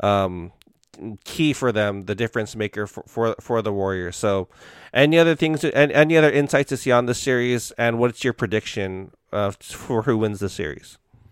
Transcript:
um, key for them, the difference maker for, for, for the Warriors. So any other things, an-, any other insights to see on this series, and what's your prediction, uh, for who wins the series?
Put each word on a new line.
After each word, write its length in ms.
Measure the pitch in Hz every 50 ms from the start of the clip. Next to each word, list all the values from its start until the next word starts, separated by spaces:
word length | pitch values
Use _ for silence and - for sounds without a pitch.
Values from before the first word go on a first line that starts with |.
um, 520 | - 104 101 98 95 92 90 87 85 87 - _ _ _ _ _ _ _ - - - 113 107 - _
key 280 | - - - 160 151 135
for 180 | - 131 123
them, 360 | 104 107 104 104 98 98 92
the 80 | 92 104
difference 420 | 95 117 110 - 117 107 104 -
maker 300 | 107 107 104 - 104 104
for, 180 | 98 - - -
for, 280 | - - 113 113 113 - -
for 220 | - - 120 113 101
the 100 | 107 101
Warriors. 440 | 98 95 98 95 92 90 87 85
So 320 | - - 104 98 95 92 - _ _ - - - - - - -
any 240 | 123 143 151 160
other 200 | 165 165 165 160
things, 280 | - 165 156 156 143 -
an-, 280 | 147 - 135 147 143 -
any 240 | 143 151 156 165
other 140 | 160 151 147
insights 380 | 139 143 143 139 - 139 139 -
to 60 | 139
see 140 | 123 - 131
on 160 | 123 123 123
this 120 | 120 120 -
series, 520 | - 139 127 123 120 123 123 117 - - -
and 260 | - 117 117 113 117
what's 260 | 120 123 113 - -
your 80 | 127 113
prediction, 800 | - 123 95 101 107 - - - 110 98 95 95 95 95 - - _ _ _ -
uh, 200 | 104 101 98 101 -
for 420 | - - - - - - 127 113 110
who 160 | 135 117 110
wins 220 | 110 107 104 92
the 80 | 101 95
series? 500 | - - 85 76 71 - - - - _ _ _ _ _ _ -